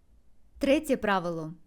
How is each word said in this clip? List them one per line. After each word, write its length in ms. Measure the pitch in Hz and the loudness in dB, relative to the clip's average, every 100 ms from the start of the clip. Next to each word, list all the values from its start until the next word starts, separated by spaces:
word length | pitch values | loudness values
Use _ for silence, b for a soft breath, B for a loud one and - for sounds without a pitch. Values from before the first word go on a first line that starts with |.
| _ - - - - - | _ -20 -20 -20 -20 -4
Третє 380 | 285 302 302 254 | 2 2 2 0
правило. 560 | 208 190 175 165 160 170 | 2 0 -2 -6 -8 -12